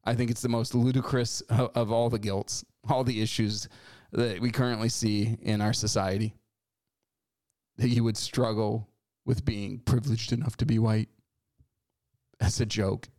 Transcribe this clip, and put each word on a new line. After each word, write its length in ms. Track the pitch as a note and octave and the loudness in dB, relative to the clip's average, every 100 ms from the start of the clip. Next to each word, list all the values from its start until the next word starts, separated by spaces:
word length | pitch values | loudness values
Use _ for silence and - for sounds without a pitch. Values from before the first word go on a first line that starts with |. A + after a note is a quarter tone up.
I 100 | - | -2
think 160 | A#2+ A#2+ | 0 0
it's 100 | A#2+ | -2
the 80 | B2 | 0
most 260 | A#2 A#2+ | 0 0
ludicrous 640 | B2 B2 C3 - C3 - - | 2 2 2 0 0 0 -4
of, 300 | - A2 A#2+ | 0 0 2
of 160 | A#2+ A2 | 0 0
all 180 | A2+ A#2 | 2 2
the 100 | A2 | 0
guilts, 460 | G2+ G2 - - - _ - | -2 -4 -4 -8 -10 _ -2
all 140 | C3 | 0
the 180 | B2+ A2 | 0 0
issues 480 | A2 - G#2+ G#2+ - - - - _ | -2 0 0 -2 -8 -18 -20 -20 _
that 280 | - A#2+ F2+ | -2 0 0
we 120 | B2 | -2
currently 360 | A#2 B2 A2 A2+ | 0 -2 0 -2
see 480 | - A2+ G#2 G#2+ A2+ | 0 0 2 0 -2
in 180 | - G#2 | -2 0
our 120 | G#2 | 0
society, 640 | G#2 G#2+ G#2+ F#2+ G2 A2 - _ _ _ _ _ _ _ _ _ _ _ _ _ - | 0 0 0 0 0 -2 -6 _ _ _ _ _ _ _ _ _ _ _ _ _ -2
that 120 | A#2+ | 2
you 160 | A#2+ | 4
would 120 | A2+ G#2 | 2 0
struggle 720 | - - A#2+ A2 G#2+ A#2 G#2 _ _ _ | -4 0 0 0 0 -2 -6 _ _ _
with 200 | - B2 | -4 0
being 360 | - G#2 G2+ G2+ | 0 -2 -6 -6
privileged 520 | - B2 C#3 A2+ - | 0 2 2 -2 0
enough 240 | A#2+ A2+ - | -2 -2 -2
to 80 | A2+ | 2
be 120 | A2+ | 4
white. 300 | A2 G#2+ - _ _ _ _ _ _ _ _ _ _ _ _ _ | 4 2 -2 _ _ _ _ _ _ _ _ _ _ _ _ _
That's 220 | G2+ - | 0 0
a 60 | G#2+ | -2
joke. 420 | A2 F#2+ G#2 - | 0 0 -2 -8